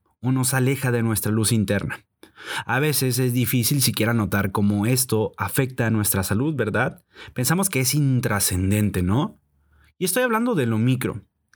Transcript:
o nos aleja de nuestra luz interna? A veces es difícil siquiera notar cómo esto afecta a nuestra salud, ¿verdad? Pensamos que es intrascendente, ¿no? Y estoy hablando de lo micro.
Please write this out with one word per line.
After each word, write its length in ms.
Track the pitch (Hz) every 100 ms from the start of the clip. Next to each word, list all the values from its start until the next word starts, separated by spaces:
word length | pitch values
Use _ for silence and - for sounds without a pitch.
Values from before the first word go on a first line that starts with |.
| _ _
o 100 | 123
nos 220 | 131 127
aleja 380 | 135 127 139 127
de 120 | 120
nuestra 300 | 113 107 107
luz 180 | 107 107
interna? 540 | 113 101 101 - - _ _ - - - - -
A 120 | 123
veces 400 | 151 135 127 120
es 140 | 127
difícil 480 | 123 120 127 110 143
siquiera 320 | 120 104 107
notar 400 | 117 101 101 98
cómo 320 | 107 101 104
esto 480 | 107 131 - 110 104 -
afecta 480 | - - 131 127 113
a 40 |
nuestra 340 | 110 107 98
salud, 300 | 95 104 151
¿verdad? 480 | 139 107 107 139 - _ - -
Pensamos 380 | - 127 175 190
que 100 | 131
es 140 | 127
intrascendente, 1080 | 147 139 127 113 101 - 92 95 107 104 92
¿no? 380 | 90 120 220 - _ _ _ _ _ -
Y 80 |
estoy 200 | 180 254
hablando 300 | 254 220 240
de 120 | 190 117
lo 100 | 110
micro. 480 | 123 127 - - - _ _